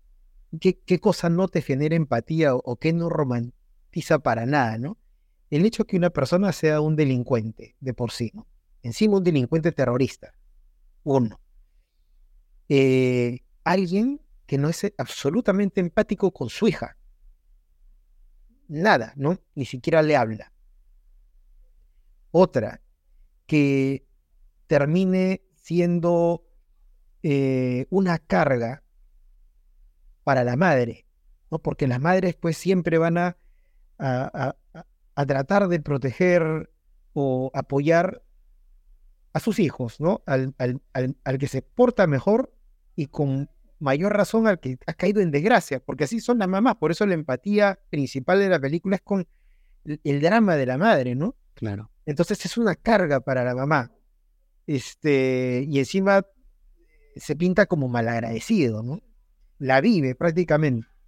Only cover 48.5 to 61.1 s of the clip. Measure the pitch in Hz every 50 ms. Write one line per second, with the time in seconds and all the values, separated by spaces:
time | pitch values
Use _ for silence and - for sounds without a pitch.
48.5 | 180 151 135 135 156 170 - 190 202 180 - - 202 196 175 - _ _ _ _
49.5 | _ _ _ _ - _ _ 156 151 - - 147 139 143 147 170 208 233 220 196
50.5 | 165 147 131 123 127 135 180 233 208 147 127 127 123 131 156 226 - - _ _
51.5 | _ - 117 110 101 101 107 - _ _ _ 156 147 139 170 - 208 - - 185
52.5 | - 233 233 208 165 - _ - 233 - 185 151 143 131 120 147 131 127 123 123
53.5 | 123 127 135 147 156 143 120 117 _ _ _ _ _ _ _ _ _ _ _ _
54.5 | _ _ _ - 151 127 - - - _ - 151 143 135 131 131 131 127 127 127
55.5 | 123 123 139 151 147 139 135 - - 190 190 196 196 196 196 - _ _ _ -
56.5 | _ _ _ _ _ _ _ _ _ _ _ _ _ 135 - - 151 147 175 180
57.5 | 185 190 202 - 180 151 135 127 120 120 113 113 117 117 117 117 117 110 - -
58.5 | 240 202 147 117 110 107 110 123 147 214 - _ _ _ _ _ _ _ _ _
59.5 | _ _ 143 131 131 135 143 233 233 175 139 127 127 - - 170 160 175 175 160
60.5 | 156 147 156 147 123 113 117 - _ _ _ _